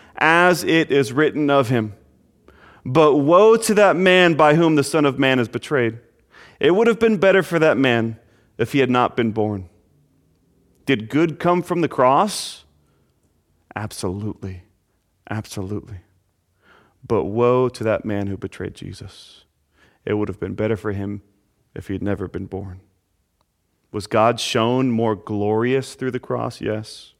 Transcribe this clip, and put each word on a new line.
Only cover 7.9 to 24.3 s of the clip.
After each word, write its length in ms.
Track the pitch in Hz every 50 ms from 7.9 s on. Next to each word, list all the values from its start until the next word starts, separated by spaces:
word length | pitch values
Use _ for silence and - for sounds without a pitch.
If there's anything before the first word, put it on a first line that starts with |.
| 117 117 113 113 110 - _ _ _ _ _ _ _ -
if 140 | 120 - -
he 80 | 139
had 100 | 127 123
not 260 | 123 123 120 - -
been 160 | - 120 113 107
born." 380 | 110 104 107 104 98 92 - _ _ _ _ _ _ _ _ _ _ _ _ _ _ _ _ _ _ _ _ _ _ _
Did 240 | - 139 104 110 107
good 300 | 123 147 170 165 151 -
come 240 | - 175 175 180 -
from 180 | - 175 175
the 80 | 160 139
cross? 760 | - - 127 127 135 156 202 208 - - - - - - - _ _ _ _ _ _ _ _ _ _ _ _ _ _ _ _ _ _ _ _ - -
Absolutely. 920 | 101 107 104 - - - 92 92 101 107 107 - - - 95 92 90 - _ _ _ _ _ _ _ _ _ _ _ - -
Absolutely. 680 | 104 110 107 - - 107 95 95 104 101 - - 98 90 - _ _ _ _ _ _ _ _ _ _ _ _ _ _ _ _ _ _ _ -
But 180 | - 117 98 76
woe 460 | 95 101 117 120 120 127 127 127 123
to 140 | 123 - 110
that 200 | 110 104 - -
man 220 | 107 104 101 101
who 100 | 98 98
betrayed 380 | 92 - 95 - - 95 95 -
Jesus. 720 | - 92 98 98 - 98 98 - - - - - - _ _ _ _ _ _ _ _ _ _ _ _ -
It 100 | - 107
would 140 | 104 104 101
have 120 | 95 -
been 140 | - 98 98
better 220 | 104 107 110 113
for 160 | 95 - 107 98
him 300 | 101 98 101 101 101 - _ _ _ _ _ _ _ _ _ -
if 140 | - - -
he 60 | 98
had 80 | 92 95
never 260 | 101 101 98 98 85
been 180 | - 92 95
born. 340 | - 95 95 101 95 92 95 _ _ _ _ _ _ _ _ _ _ _ _ _ _ _ _ _ _ _ _ _ _ -
Was 140 | 104 95
God 320 | - - 110 110 117